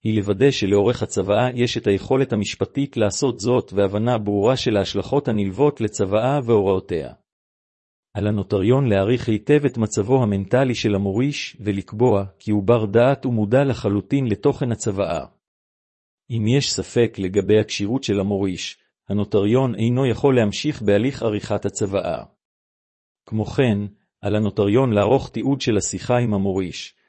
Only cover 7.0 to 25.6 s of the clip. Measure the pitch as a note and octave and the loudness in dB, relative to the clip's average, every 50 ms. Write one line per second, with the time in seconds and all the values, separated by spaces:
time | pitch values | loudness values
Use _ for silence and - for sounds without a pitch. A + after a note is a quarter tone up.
7 | C2+ A#1+ A#1 - _ _ _ _ _ _ _ _ _ _ _ _ _ _ _ _ | -6 -8 -12 -18 _ _ _ _ _ _ _ _ _ _ _ _ _ _ _ _
8 | _ _ - G#2 G2+ G#2 G#2+ G2+ G2 - - F#2+ F#2 G#2+ B2+ C#3 C#3 A#2+ G2+ G2 | _ _ -6 -4 -2 -2 -2 -2 -2 -2 -2 0 2 2 2 2 2 2 2 2
9 | G2 G#2+ B2+ A#2+ - A#2 A2 G#2 - - D3 D3 C#3+ B2 - A#2 A2 G#2+ - A2+ | 2 2 0 0 0 -2 -4 -2 0 2 2 2 2 0 0 0 -2 -2 0 -2
10 | G2 A2 C3 C3 B2 G#2+ G2+ G2 G2 F#2 - B2+ C#3 B2+ A#2+ - - A2 G2+ F#2+ | 0 2 2 2 2 2 0 -2 -2 0 0 2 2 0 0 -2 0 0 0 0
11 | G2+ G2 F#2+ A2+ C3 D3 C#3+ - - - - - G2+ G#2 G2 G2 - - - G#2+ | 0 0 0 0 -2 -2 -2 -6 -8 -12 -12 -8 -6 -4 -4 -4 -6 -6 -2 0
12 | B2 B2 G#2+ G2 G2 G2 - _ - G#2+ G#2+ G#2 F#2+ F#2+ A#2+ A#2 A2 G2+ G2 A#2 | 2 2 2 2 0 -4 -10 _ -4 -2 -2 0 2 2 2 2 2 2 2 4
13 | A#2+ C3+ C#3 - - C3 A#2+ A2 G#2+ G2+ A#2 C3+ C#3+ C3+ A#2 - - G#2 G2+ G2+ | 4 4 2 0 -2 -2 -2 0 0 2 2 2 2 2 0 -2 -2 0 0 -2
14 | - - C#3 C#3+ C3 A#2 G#2 - - C#3+ C3+ - C#3+ A#2+ A2+ - - A2+ G2 G2 | -2 0 -2 0 0 0 -2 0 0 0 0 0 -2 -4 -4 -4 -4 -4 -2 -2
15 | G2 D#2 E2+ D2+ B1+ - _ _ _ _ _ _ _ _ _ _ _ _ _ _ | -2 -2 -4 -6 -6 -10 _ _ _ _ _ _ _ _ _ _ _ _ _ _
16 | _ _ _ _ _ - A#2+ A2+ G#2+ A2 B2+ C#3+ C#3 - - - F#2 - - B2 | _ _ _ _ _ -8 -4 -2 0 2 2 2 0 -2 -4 -6 -6 -2 0 2
17 | A#2 G#2 - - F#2+ F#2 F#2+ G2+ F#2 G2 G#2+ G#2+ G#2+ - - - G2+ G2 A#2+ C3 | 2 2 0 -4 -6 -2 0 0 2 4 4 2 2 0 -4 -6 -4 -4 -4 -2
18 | - - G2+ G2+ F#2+ G2+ G2+ G2 G2+ F#2+ F2+ F#2 - - - _ _ _ _ _ | -2 -2 -2 0 0 0 -2 -2 -2 -4 -4 -6 -10 -12 -14 _ _ _ _ _
19 | _ - G2+ G#2 G2+ - - G2+ G2 G#2 A#2+ C3 C3+ B2 A2 - A2 A#2+ A#2+ B2+ | _ -6 -4 -4 -2 0 0 0 2 2 2 2 2 0 -2 -2 0 0 0 2
20 | C#3 B2+ G#2 - - C#3+ C3 A#2+ A2 G#2 G#2 - - D3+ D3 - A2 G2+ G2+ G#2 | 0 0 0 2 2 2 4 4 2 2 0 -4 -4 -4 -4 -2 0 2 2 2
21 | A#2 C#3 C3 - A#2 A2+ G#2+ G2+ - - G#2 G2+ - G2+ - - A2 F#2+ G2 G2 | 2 0 -2 -2 -2 -2 -2 -2 -4 -4 -4 -4 -4 -4 -4 -4 -4 -2 -2 -2
22 | - F2 D#2 A#1+ A1+ - _ _ _ _ _ _ _ _ _ _ _ _ _ _ | -2 -4 -6 -6 -8 -14 _ _ _ _ _ _ _ _ _ _ _ _ _ _
23 | _ _ _ _ _ - A2 G#2+ G#2 - - - C3+ A#2+ G#2 G2+ G#2 G2+ - _ | _ _ _ _ _ -8 -4 -4 -4 -2 0 0 2 2 2 0 -2 -6 -10 _
24 | _ _ _ _ - G2+ G#2 G#2+ A2 G2+ - - G2+ G2+ G#2 B2+ C3+ B2 G#2+ G2+ | _ _ _ _ -6 -4 -2 0 0 0 0 0 2 2 4 2 2 2 2 2
25 | G2+ G#2+ B2+ C3+ - - - - - C3+ C#3 C3 | 4 4 2 2 0 -2 -8 -6 -2 -2 -2 -2